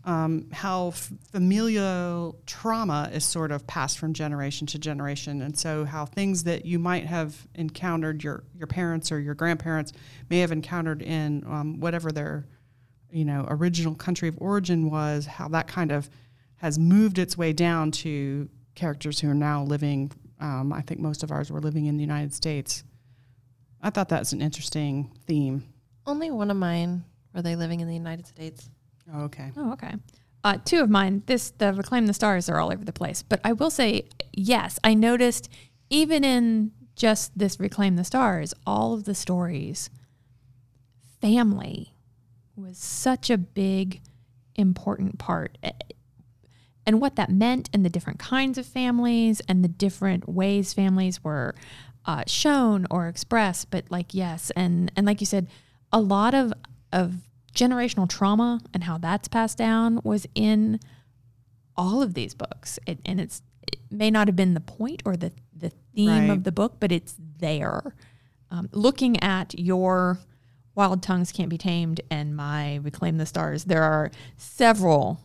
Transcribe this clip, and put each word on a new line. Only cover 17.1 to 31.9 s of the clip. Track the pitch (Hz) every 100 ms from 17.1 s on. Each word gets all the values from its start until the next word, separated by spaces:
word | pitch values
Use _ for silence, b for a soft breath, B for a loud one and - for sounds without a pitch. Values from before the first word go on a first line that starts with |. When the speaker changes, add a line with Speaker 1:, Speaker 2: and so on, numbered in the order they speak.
| 185
Speaker 1:
its | 180 175
way | 165
down | 156 170 165 156
to | 156 160 147 139 139 139 - _
characters | - 170 143 151 143
who | 147
are | 147
now | 147 147
living, | 143 147 147 143 135 - - _
um, | 151 131 135
I | -
think | 131 160
most | 156 147
of | 151
ours | 147 143
were | 151
living | 151 151 147
in | 147
the |
United | 147 147 147
States. | - 160 147 139 - - b b b b b b _ _ _
I | 208
thought | 208 190
that | 165
was | -
an | -
interesting | 147 147 - 156 147 139 127 - -
theme. | 151 139 135 - - _ _ -
Speaker 2:
Only | 294 320
one | 254 202
of | 202
mine | 180 170 175 175 175 _ _ 180
were |
they | 170 170
living | 165 170
in | 165
the |
United | 165 165 165 175
States. | - 160 156 - - _ _ -
Speaker 1:
Oh, | 151
okay. | 147 147 135 135
Speaker 3:
Oh, | 269
okay. | 269 - 214 - b b b
Uh, | 208 196
two | - 339
of | 254
mine, | 208 196 196 -
this, | 247 - -
the | 202
Reclaim | 196 196